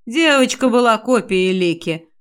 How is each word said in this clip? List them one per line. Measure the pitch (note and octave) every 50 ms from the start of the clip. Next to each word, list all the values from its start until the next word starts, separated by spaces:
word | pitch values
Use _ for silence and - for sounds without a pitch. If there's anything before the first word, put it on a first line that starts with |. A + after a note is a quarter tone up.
| _
Девочка | A#3 A3+ D#4+ E4 D#4 C#4+ C#4 C4 B3+ - - C4 C4
была | A3 B3 B3 A#3 A3 G#3+
копией | A3 B3 B3+ B3 - - G3 F#3 F#3 F#3 F#3 F#3
Лики. | F3+ E3+ E3 E3+ - E3+ D#3+ D#3+ - _ _ _